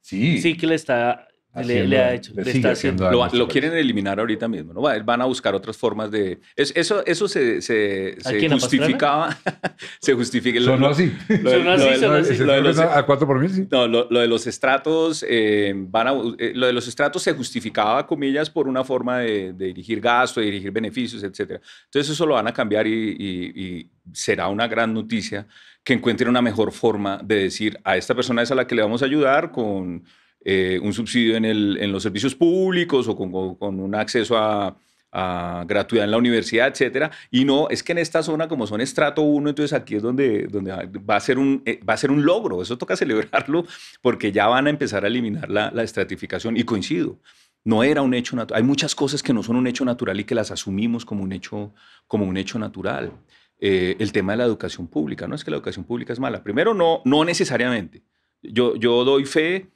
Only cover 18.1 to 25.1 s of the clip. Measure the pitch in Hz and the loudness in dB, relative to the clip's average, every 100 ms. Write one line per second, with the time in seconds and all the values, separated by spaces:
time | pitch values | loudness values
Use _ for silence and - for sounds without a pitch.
18.1 | 156 139 139 156 - 135 131 131 127 120 | -2 -2 -2 -2 -2 -2 -2 -2 -2 -2
19.1 | 123 120 107 92 92 92 90 90 110 110 | -2 0 -2 -4 -6 -8 -8 -6 -2 2
20.1 | 120 127 - 107 101 98 98 110 131 117 | 2 2 0 -2 -2 -4 -4 -4 -4 -6
21.1 | 107 98 95 95 - - - _ 143 147 | -6 -10 -6 -8 -8 -16 -20 _ -2 0
22.1 | 156 170 131 107 120 117 104 110 113 110 | 0 2 2 0 -2 0 2 2 0 -2
23.1 | - 98 90 90 - 95 87 - _ - | -4 -6 -6 -8 -10 -10 -10 -14 _ -20
24.1 | 82 - 98 90 101 117 110 113 110 110 | -10 -2 0 0 0 -2 0 0 -2 -4